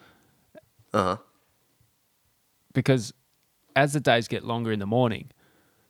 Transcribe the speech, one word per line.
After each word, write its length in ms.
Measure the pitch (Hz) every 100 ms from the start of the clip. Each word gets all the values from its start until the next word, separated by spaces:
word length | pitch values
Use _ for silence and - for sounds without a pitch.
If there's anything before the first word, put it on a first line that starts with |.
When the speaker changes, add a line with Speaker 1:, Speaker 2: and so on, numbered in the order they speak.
| _ _ _ _ _ - _ _ _
Speaker 1:
Uh-huh. 240 | 104 92 101 - _ _ _ _ _ _ _ _ _ _ _ _ _ _
Speaker 2:
Because 400 | - 127 131 110 - _ _ _ _ _ 135
as 160 | 147
the 80 | 147
days 280 | 131 117 113
get 160 | 107
longer 280 | 117 117 113
in 60 | 107
the 80 | 98
morning, 440 | 117 123 101 - _ _ _ _ _